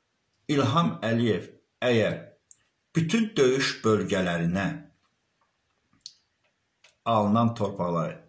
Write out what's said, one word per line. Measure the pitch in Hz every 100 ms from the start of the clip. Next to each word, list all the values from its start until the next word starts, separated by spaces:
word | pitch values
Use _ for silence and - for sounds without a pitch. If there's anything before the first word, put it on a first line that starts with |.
| _ _ _ _ -
İlham | 143 120 147 170 -
Əliyev | 113 117 117 90 - - _ _
əgər | 120 117 98 80 - - _ - _ _ _
bütün | - 165 233 220
döyüş | - 131 131 135 -
bölgələrinə | 110 104 92 98 90 85 85 92 95 - - _ _ _ _ _ _ _ _ _ _ _ - - _ _ _ _ _ _ _ _
alınan | - 110 104 110 117
torpaqlara | 113 101 98 87 85 78 -